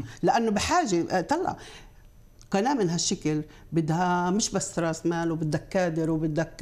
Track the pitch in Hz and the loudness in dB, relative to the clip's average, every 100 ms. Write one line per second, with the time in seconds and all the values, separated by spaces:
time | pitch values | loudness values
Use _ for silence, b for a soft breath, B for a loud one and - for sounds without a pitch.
0 | - - 175 226 226 208 - 339 294 170 | -10 -2 2 4 2 0 2 2 2 0
1 | - 185 160 311 370 - B B B B | 2 0 0 0 -2 -6 B B B B
2 | - - - - - 196 240 277 180 170 | -20 -20 -20 -20 -2 0 2 2 2 0
3 | - 185 151 151 151 B B 160 156 160 | -2 -2 -2 -2 -4 B B -2 2 2
4 | 180 175 180 196 - 196 - - 165 160 | 2 2 2 0 0 -2 -4 -2 -2 0
5 | 170 170 165 160 156 151 - 190 180 160 | -2 0 0 0 -2 -2 -2 0 0 0
6 | 160 156 160 151 160 - | 0 0 0 -2 -2 -2